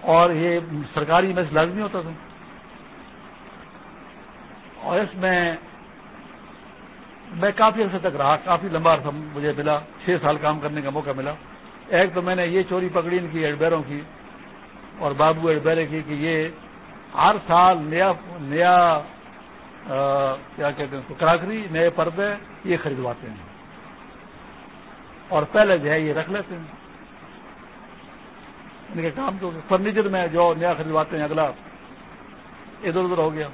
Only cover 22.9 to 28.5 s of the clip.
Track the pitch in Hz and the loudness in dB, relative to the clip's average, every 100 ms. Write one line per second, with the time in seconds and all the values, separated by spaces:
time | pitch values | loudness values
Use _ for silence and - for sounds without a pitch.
22.9 | 135 127 120 120 104 87 - - - - | -4 -6 -8 -12 -16 -18 -20 -20 -20 -20
23.9 | - - - - - - - - - - | -20 -20 -20 -20 -20 -20 -20 -20 -20 -20
24.9 | - - - - 170 147 - 214 180 147 | -20 -20 -20 -4 -2 0 4 4 4 2
25.9 | 156 156 151 160 202 196 175 160 - - | 0 0 -4 -4 -6 -8 -12 -14 -18 -20
26.9 | - - - - - - - - - - | -20 -20 -20 -20 -20 -20 -20 -20 -20 -20
27.9 | - - - - - - | -20 -20 -20 -20 -20 -20